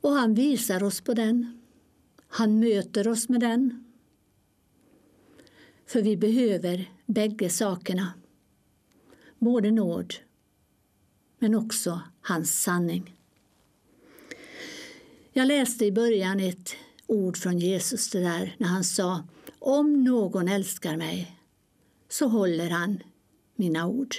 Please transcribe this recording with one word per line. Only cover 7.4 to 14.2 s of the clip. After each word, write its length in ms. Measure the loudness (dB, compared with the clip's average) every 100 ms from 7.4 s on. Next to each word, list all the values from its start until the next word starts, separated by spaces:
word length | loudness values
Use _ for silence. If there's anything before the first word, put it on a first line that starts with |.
| -2
sakerna. 640 | 0 -2 -2 -4 -4 -4 -8 -20 _ _ _ _ _ _ _ _ -20 -20 _
Både 320 | 2 2 2
nåd, 420 | 2 2 -2 -6 -12 _ _ _ _ _ _ _ _ _ _ _ _
men 160 | 2 2
också 460 | 0 -4 -4 -6 -10 _
hans 400 | -4 -4 -2 -2
sanning. 540 | 0 0 0 -2 -8 -18 _ _ _ _ _ _ _ _ -20 -20